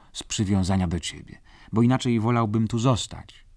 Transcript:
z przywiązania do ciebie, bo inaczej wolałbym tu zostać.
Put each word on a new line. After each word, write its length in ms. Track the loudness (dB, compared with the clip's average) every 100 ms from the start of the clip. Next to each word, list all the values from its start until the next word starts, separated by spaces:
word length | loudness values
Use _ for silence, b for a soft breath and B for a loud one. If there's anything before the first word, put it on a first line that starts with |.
| b
z 100 | -16
przywiązania 640 | -10 -4 0 2 2 0 0
do 120 | -2
ciebie, 420 | -6 -12 -18 -20 B B B
bo 100 | 2
inaczej 380 | 4 2 2 0
wolałbym 480 | 2 0 0 0 0
tu 120 | 0
zostać. 680 | 2 0 -2 -12 -18 -20 -20